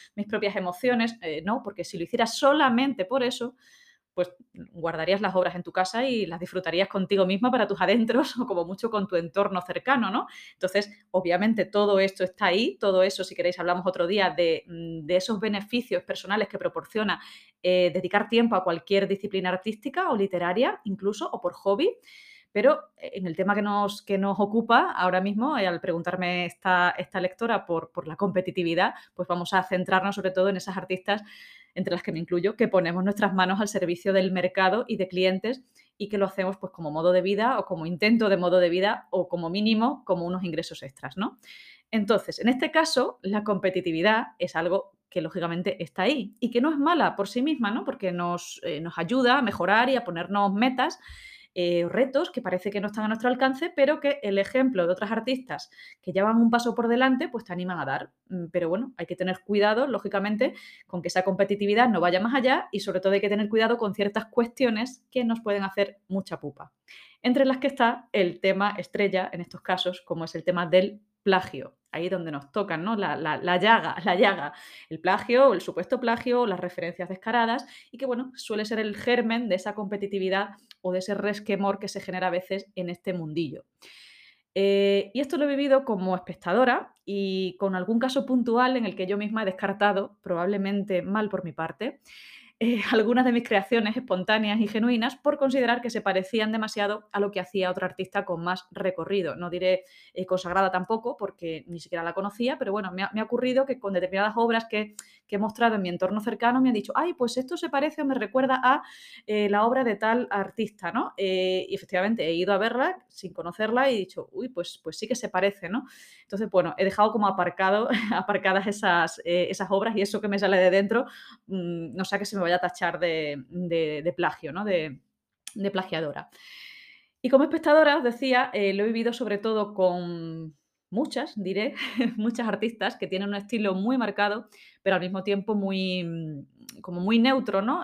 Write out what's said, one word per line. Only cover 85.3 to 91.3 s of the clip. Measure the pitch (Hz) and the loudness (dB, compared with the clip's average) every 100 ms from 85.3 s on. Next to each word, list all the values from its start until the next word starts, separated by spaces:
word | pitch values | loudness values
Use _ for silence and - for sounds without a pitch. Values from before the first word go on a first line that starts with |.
| 330 | 0
lo | |
he | 285 | 0
vivido | 277 285 269 | 2 4 2
como | 269 196 185 | 2 -2 -2
espectadora | 185 - - 180 214 247 302 - _ | -2 -6 -6 0 4 4 2 -2 _
y | - 202 196 190 185 - | -6 -4 -2 -2 -2 -2
con | 196 | -2
algún | 185 185 226 | 0 0 0
caso | 254 269 | 2 0
puntual | 269 254 233 233 254 262 | 2 2 2 2 2 0
en | |
el | 202 | -2
que | - 185 | -4 -2
yo | 208 | -2
misma | 208 220 | -2 -2
he | |
descartado, | 196 185 196 202 208 196 - _ | -4 -2 -4 2 2 2 -2 _
probablemente | - 170 180 202 196 202 202 180 | -6 -2 0 -2 -2 -2 -2 -2
mal | 185 214 | -2 -2
por | 214 | -2